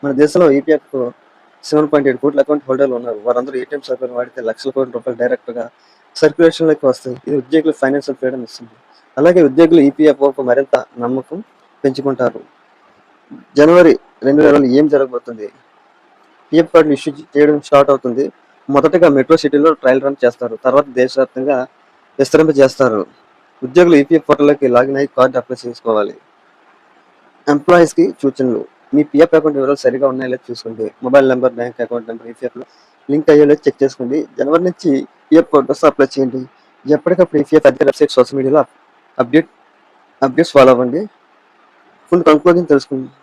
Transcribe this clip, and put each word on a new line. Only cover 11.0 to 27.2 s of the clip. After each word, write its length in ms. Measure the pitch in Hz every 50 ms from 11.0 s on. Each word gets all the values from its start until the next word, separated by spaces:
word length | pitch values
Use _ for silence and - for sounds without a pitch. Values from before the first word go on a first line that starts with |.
| 120
నమ్మకం 360 | 120 127 131 127 _ 151 185 214 _ _ _ _ _ _ _ -
పెంచుకుంటారు. 600 | 139 131 135 131 139 135 113 127 - - - - _ _ _ _ _ _ _ _ _ _ _ _ _ _ _ _ _ - - _ _ _ 143
జనవరి 360 | 147 160 170 180 175 160 127 - _ _ _ _ - 131
రెండు 140 | 139 147 151
వేల 120 | - 143
ఇరవై 160 | 147 143 123 123 139
ఏం 60 | 151 151 143
జరగబోతుంది? 560 | 139 139 127 127 120 _ - 117 110 104 101 _ _ _ _ _ _ _ _ _ _ _ _ _ _ _ _ _ _ _ _
పీఎఫ్ 200 | - 160 165 160 -
కార్డులు 220 | 165 156 156 143 135
ఇష్యూ 140 | - 160 139 - - _ _
చేయడం 260 | 143 147 147 151 147 143 -
స్టార్ట్ 220 | - 139 143 139 139
అవుతుంది. 300 | 131 _ 127 120 120 139 185 _ _ _ _ _ _ _ -
మొదటగా 380 | 139 143 135 156 165 180 170 165 143
మెట్రో 200 | 135 131 - 160 165
సిటీలో 280 | - 143 139 147 147 165 156 -
ట్రయల్ 220 | - 131 131 135 135
రన్ 120 | 139 139 _ -
చేస్తారు. 320 | 120 120 _ 127 120 113 110 _
తర్వాత 220 | 131 127 139 143 143 123 127
దేశవ్యాప్తంగా 580 | 127 127 - 135 131 127 _ 131 131 143 143 127 127 131 _ _ _ _ _ _ _ _ _ -
విస్తరింపజేస్తారు. 840 | 139 - - 160 156 156 151 139 139 131 - - 135 127 110 104 92 _ _ _ _ _ _ _ _ _ _ _
ఉద్యోగులు 340 | - 127 131 170 180 170 170 143
ఈపీఎఫ్ 220 | 143 139 165 156 - -
పోర్టల్లోకి 400 | 151 - 147 143 147 143 139 127 120
లాగిన్ 220 | 120 127 135 139 135
అయ్యి 100 | 143 139 _
కార్డు 220 | - 127 131 127 127
అప్లై 180 | 120 _ 127 - -
చేసుకోవాలి. 520 | 120 117 - _ 117 110 107 104 101 - - _ _ _ _ _ _ _ _ _ _ _ _ _ _ _ _ _ _ _ _